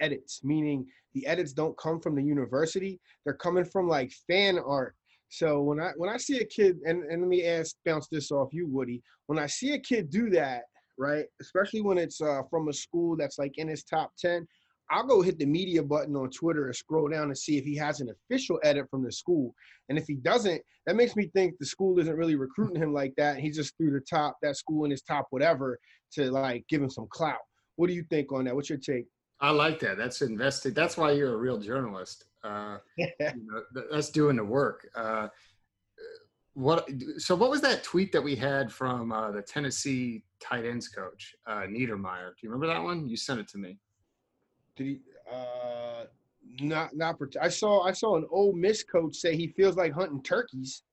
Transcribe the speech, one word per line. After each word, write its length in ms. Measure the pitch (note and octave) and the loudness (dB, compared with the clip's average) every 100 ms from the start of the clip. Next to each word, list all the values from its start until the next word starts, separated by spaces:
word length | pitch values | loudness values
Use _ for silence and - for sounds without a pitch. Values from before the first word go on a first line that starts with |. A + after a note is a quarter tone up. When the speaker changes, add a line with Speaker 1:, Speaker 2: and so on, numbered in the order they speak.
Speaker 1:
edits, 400 | D3+ C#3 - - | -2 -2 -8 -6
meaning 440 | C#3 D#3 D3+ C#3+ B2+ _ _ | 0 2 2 0 -4 _ _
the 120 | C3+ C3 | -6 -2
edits 260 | E3+ D3+ | 0 -2
don't 240 | C3+ D#3 - | 0 -2 -2
come 240 | D#3+ E3 | -4 -2
from 140 | E3 | 0
the 80 | C#3+ | 0
university. 800 | D3 C#3+ A2+ C3 D#3+ F#3+ F#3+ F#3 _ _ | 2 0 0 0 0 0 -4 -6 _ _
They're 100 | C#3+ | -6
coming 300 | C#3 F3 F3+ | -4 0 2
from, 240 | E3+ G3 F3 | 2 2 2
like, 240 | D3 C3 - - | 2 0 -6 0
fan 320 | F#3 G3+ F3 | 4 4 4
art. 380 | C3 C#3+ A#2+ - _ _ _ | 2 0 -2 -8 _ _ _
So 320 | - D#3+ D3 | 0 2 4
when 180 | C#3+ D3 | 2 0
I, 100 | F3 D3 | -2 -4
when 140 | F3+ | -4
I 60 | B3 | -4
see 220 | - B3+ | -2 -2
a 60 | |
kid, 340 | - - G3 E3+ D#3+ | -2 4 4 4 0
and, 180 | F3 | -2
and 180 | D3+ E3+ | -2 -2
let 60 | F3+ | 2
me 160 | F3+ E3+ | 2 2
ask, 300 | E3 D#3+ - | 0 -2 -4
bounce 240 | E3 D#3 - | -2 -2 -2
this 220 | D#3 C#3+ | -6 -2
off 220 | C#3+ C3 | 0 0
you, 140 | D#3+ E3+ | -2 -4
Woody. 360 | C3 B2+ A#2+ - _ - | -2 -4 -6 -12 _ -4
When 120 | D#3 | -2
I 80 | D3 | -2
see 260 | - C4 | -2 -2
a 60 | D4 | -2
kid 320 | - A#3 D3+ | 0 0 0
do 200 | F#3+ A#3 | 0 4
that, 320 | F3 C3+ B2 - _ _ - | 4 2 -2 -10 _ _ -6
right, 280 | C#3 D3+ C#3 - | -2 -2 -4 -10
especially 420 | D3 F#3 G3+ A3 | -2 0 2 2
when 160 | G3+ F3+ | 2 2
it's, 220 | E3 - | 2 -2
uh, 220 | D3+ C#3 B2+ | 0 0 -2
from 180 | E3 D3+ | -2 -2
a 40 | |
school 440 | C#3+ - E3+ E3+ D#3+ | -4 -4 -2 0 0
that's, 220 | C#3 - | -2 -2
like, 200 | C#3+ D3 | -4 -4
in 100 | D#3+ | -6
his 160 | D3 | -6
top 280 | - D#3 C3+ - | -2 -2 -2 -2
ten, 280 | F3 F3 E3+ _ _ _ - | 0 0 -4 _ _ _ -2
I'll 140 | F3 B3+ | 0 6
go 160 | G#3+ | 6
hit 160 | F3 E3 | 6 2
the 80 | C#3+ | 2
media 380 | D#3+ F#3 E3 | 2 2 2
button 320 | C#3+ D3 D3 C#3 | 2 0 0 -2
on 140 | C3 | -4
Twitter 360 | - E3 D3+ C3 | -2 0 0 -2
and 80 | |
scroll 340 | A#2+ - D#3 D3 | -6 -2 0 2
down 160 | D#3 | 0
and 140 | D3 C3+ | -2 -4
see 180 | - D3 | 0 0
if 80 | |
he 120 | C#3+ D3 | 0 -2
has 240 | D3+ C#3+ | -2 -2
an 100 | B2 | -6
official 480 | - - C4 C4 E3 | -10 -4 -2 0 2
edit 260 | D3+ C#3+ C3 | 4 4 0
from 140 | C3+ | -4
the 80 | A#2+ | -4
school. 420 | - - E3 B2 - - - - | -4 0 2 0 -4 -20 -14 -4
And 80 | D3+ | -4
if 100 | D#3 | -2
he 60 | |
doesn't, 460 | C#3 D#3 A#3 G3+ D#3 - _ E3 | -2 2 4 2 0 -4 _ 0
that 100 | G#3+ | 4
makes 180 | A#3+ | 4
me 120 | G#3+ F#3+ | 2 2
think 240 | F#3+ F3+ F3 | 4 2 0
the 80 | C#3+ | -8
school 340 | - F#3+ F3+ | 0 2 4
isn't 160 | D#3+ D#3+ | 2 2
really 180 | E3 | 2
recruiting 480 | D3 C3 G#3 G#3+ E3 | 2 0 -2 -2 0
him 100 | D#3 | 0
like 220 | C#3+ C#3 C#3+ | 0 -2 2
that. 220 | D3 C3+ | 2 2
He 120 | D3+ | -2
just 260 | D3+ C#3 - | -2 -4 0
threw 160 | D#3+ | 0
the 80 | C#3 | 0
top, 380 | - D#3+ D3 - | 0 0 0 0
that 140 | D3 C#3 | -4 -2
school 280 | - D#3 | -2 0
in 60 | D3 | 0
his 120 | C3+ | -2
top 260 | - D3 C3 | -2 -4 -2
whatever 480 | C3 D#3+ B2+ C3 A#2+ _ _ _ | 2 4 4 0 -6 _ _ _
to, 160 | - C3 | -2 0
like, 320 | C3 C3+ B2 - | 0 0 -2 -2
give 140 | D3+ | -2
him 80 | C3+ | -2
some 160 | A#2+ G#2+ | -4 -10
clout. 300 | - D#3 B2 - _ _ - | -4 -4 -4 -10 _ _ 0
What 100 | F3 | 0
do 60 | |
you 100 | F3 E3 | 0 -2
think 220 | D#3 C3+ | -2 0
on 120 | C3+ B2+ | -2 -2
that? 100 | C3+ | -2
What's 120 | C#3+ | -4
your 100 | C#3 | -6
take? 280 | - B2 A#2+ _ _ - | -2 -4 -4 _ _ -2
Speaker 2:
I 100 | C#3+ | 2
like 280 | D3 D#3+ D#3+ | 4 4 2
that. 180 | A2 F#2+ | -2 -2
That's 260 | B2 - | -4 -2
invested. 520 | C3 G#2+ C3+ C3+ C3+ | -2 0 -2 0 -2
That's 220 | C3 E3 - | 0 0 2
why 160 | D3+ | 2
you're 220 | C#3+ C3+ | 2 2
a 40 | A2 | 0
real 200 | B2+ A2+ | -2 -2
journalist. 640 | G#2 C3+ A#2 F#2+ F2+ - _ _ | -4 -4 -4 -6 -12 -16 _ _
Uh, 360 | G#2+ G#2 G#2 G2+ - | -8 -8 -8 -12 -10
Speaker 1:
<laughs> 100 | - | -6
Speaker 2:
you 80 | - - | -6 -4
know, 420 | D3+ B2 G#2+ A2+ - | -6 -6 -10 -12 -10
th-, 140 | B2+ A#2 | -12 -6
that's 180 | D3+ D3 | -4 0
doing 260 | D#3 D3 A#2+ | 2 4 4
the 80 | |
work. 460 | G#2 C3 A#2+ - - A#2+ | 2 0 0 -2 -10 -6
Uh, 320 | A2 A2 G#2+ - _ _ _ _ _ - - - _ _ _ | -4 -2 -4 -10 _ _ _ _ _ -20 -18 -18 _ _ _
what? 360 | C#3 C3 E3 - C3+ C#3 - | -2 2 2 0 -6 -10 -6
So 180 | - F3+ | 0 4
what 120 | B3+ | 4
was 120 | C#4+ | 4
that 240 | C#4 G3+ | 2 2
tweet 260 | - F3+ F#3+ | 0 0 2
that 100 | D#3+ | 2
we 120 | C#3+ | 2
had 380 | B2+ C3+ C#3 B2+ | 0 0 0 -2
from, 400 | - C3 B2 A#2 | -2 -4 -2 -2
uh, 180 | A2 G#2+ | -2 -4
the 100 | G#2 | -6
Tennessee 840 | - D3+ C#3 - C#3 C3 B2 A2 - - | -6 -6 -4 -4 -2 -2 -4 -6 -12 -14
tight 220 | - A#2+ | -6 -4
ends 240 | A#2 A#2+ - | -4 -6 -8
coach, 460 | G2+ F#2 - - - A2+ | -10 -12 -14 -20 -16 -8
uh, 160 | G#2 F#2+ | -6 -6
Niedermeyer? 640 | A2 B2 G2+ F#2 F2+ F2+ | -4 -4 -4 -6 -10 -12
Do 80 | - | -14
you 80 | A2 | -10
remember 160 | B2+ E3 | -4 -2
that 160 | E3 | -2
one? 260 | E3+ E3+ C3+ | -4 -4 -6
You 80 | A2+ | -6
sent 220 | - A#2+ | -4 -6
it 100 | G2+ | -6
to 100 | G2+ | -10
me. 200 | F2+ G2+ _ _ _ _ _ _ _ _ _ - | -12 -14 _ _ _ _ _ _ _ _ _ -10
Speaker 1:
Did 100 | C3+ | -8
he? 140 | C#3 - - - | -8 -12 -20 -14
Uh, 720 | B2+ B2 B2 B2 A#2+ A#2+ A#2 A2+ _ _ _ - B2+ | -10 -8 -8 -8 -8 -8 -10 -14 _ _ _ -20 -6
not, 360 | D3 D#3+ D#3+ D3+ | -2 -2 -2 -2
not. 220 | E3 E3 | -2 -2
Part-, 180 | C3 C3+ | -6 0
I 80 | E3+ | 0
saw, 340 | - G#3+ G3+ | 2 4 4
I 100 | F#3 | 4
saw 240 | F#3+ A3 E3+ | 2 2 2
an 100 | D#3 | 2
Ole 220 | F3+ G3+ | 4 4
Miss 300 | F3 F#3 G#3+ | 4 2 2
coach 340 | - F3 D#3+ - | 2 2 2 0
say 200 | F3 D#3+ | 0 0
he 120 | E3 | 0
feels 280 | - F#3+ F3+ | 4 4 6
like 160 | E3 | 2
hunting 300 | D3 F#3 C#3 | 0 -4 -4
turkeys. 600 | - G3 A#3+ C3 C3 - _ | -2 -2 -2 -6 -10 -12 _